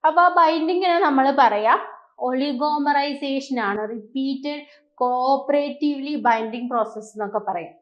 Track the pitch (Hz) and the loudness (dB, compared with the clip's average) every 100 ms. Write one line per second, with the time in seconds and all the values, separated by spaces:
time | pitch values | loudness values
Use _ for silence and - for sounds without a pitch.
0 | 311 320 359 359 330 330 320 359 370 339 | 2 4 4 6 4 4 0 0 2 2
1 | 359 269 269 277 240 208 220 339 - - | 2 4 2 4 4 4 2 2 0 -16
2 | _ _ 254 254 285 247 294 302 294 285 | _ _ -4 -2 -2 -2 -2 0 0 0
3 | 285 277 277 269 269 247 208 202 214 226 | 0 -4 -4 -4 -4 -2 -2 -2 -4 -8
4 | 208 269 269 277 285 294 285 - _ _ | -8 -6 -4 -4 -6 -8 -12 -20 _ _
5 | 247 247 254 269 277 285 285 - 294 277 | -2 0 2 0 2 0 0 -2 -2 -2
6 | 277 294 226 226 220 240 247 247 220 214 | -4 -2 0 0 -2 -6 -4 -4 -4 -6
7 | 208 214 202 208 202 180 165 - | -14 -10 -6 -4 -4 -8 -8 -18